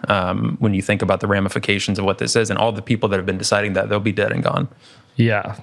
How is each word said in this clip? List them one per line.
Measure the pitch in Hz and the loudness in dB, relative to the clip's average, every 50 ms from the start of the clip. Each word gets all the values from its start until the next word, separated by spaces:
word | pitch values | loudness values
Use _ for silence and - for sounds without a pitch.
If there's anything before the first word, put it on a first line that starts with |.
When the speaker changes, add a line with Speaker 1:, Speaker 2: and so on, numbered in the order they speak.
| - | 0
Speaker 1:
Um, | - 104 98 92 90 95 104 - 117 - - | 2 2 2 2 0 -2 -2 -2 -2 -2 0
when | - 110 101 | 0 0 2
you | 95 92 | 0 0
think | - 107 95 | 0 0 0
about | - 92 98 95 | 2 0 0 0
the | - | 2
ramifications | 104 101 98 98 95 - - - - 104 98 - - 98 92 | 0 2 2 0 0 -2 -2 -2 0 0 0 0 -2 -2 0
of | 98 | 0
what | 98 95 - | 0 0 0
this | 120 117 - | -2 0 0
is | 117 113 - | 0 0 0
and | 101 - | 0 0
all | 107 117 | 0 0
the | 110 107 104 | -2 -4 -2
people | - 120 107 - 104 | -2 0 0 2 0
that | 98 | 0
have | 95 90 | 0 0
been | 98 95 92 | -2 -2 -2
deciding | - - 110 101 104 104 95 | 0 0 2 2 2 0 0
that, | 92 101 107 | -2 0 0
they'll | 104 104 | 0 0
be | 101 110 98 | 0 0 0
dead | - - - | 0 0 0
and | - - - | 0 0 0
gone. | - - - 139 - - - - - - - - _ _ | 0 0 0 -2 -4 -8 -14 -20 -20 -20 -20 -20 _ _
Speaker 2:
Yeah, | - 117 117 107 104 101 - 107 - | 2 2 2 2 0 -2 -6 -10 -12